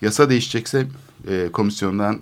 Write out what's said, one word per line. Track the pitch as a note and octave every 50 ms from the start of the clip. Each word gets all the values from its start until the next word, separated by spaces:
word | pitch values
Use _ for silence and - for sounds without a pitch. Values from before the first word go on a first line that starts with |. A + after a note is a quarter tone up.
yasa | G#2 G#2+ G#2+ - D3 C#3
değişecekse, | B2+ A#2 A2+ - - A#2 A2+ - - C3+ C3 C3 - - - - - - -
e, | F#2+ F#2+ F#2 F2+ E2+ E2+
komisyondan | - G#2+ G#2 G#2 - G2+ F#2+ F#2+ G2+ G#2 G#2 G#2+ -